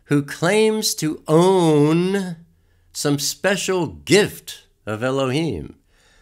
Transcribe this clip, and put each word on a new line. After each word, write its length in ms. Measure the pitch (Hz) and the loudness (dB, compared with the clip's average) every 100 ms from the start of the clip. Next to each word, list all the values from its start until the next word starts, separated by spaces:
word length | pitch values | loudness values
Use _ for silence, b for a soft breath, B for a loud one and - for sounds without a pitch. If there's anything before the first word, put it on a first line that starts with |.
| - | -2
who 180 | 147 | -2
claims 680 | 143 - 165 214 220 220 214 - | -2 -4 0 2 2 2 -4 -4
to 260 | 156 - - | -6 -6 0
own 1080 | 156 185 190 165 151 147 165 185 196 185 165 - _ _ _ _ | 4 4 4 4 4 4 2 0 -2 -4 -10 -16 _ _ _ _
some 280 | - 147 143 | -6 -2 -2
special 680 | 143 - 190 196 - 185 147 | -4 -4 -2 -2 -2 -2 -4
gift 800 | 80 - 185 202 - - - _ _ | -6 2 2 2 -4 -16 -20 _ _
of 200 | - 107 | -10 -6
Elohim. 720 | 127 135 131 139 165 90 67 - b b b b | -4 -2 -2 -2 -2 -6 -10 -16 b b b b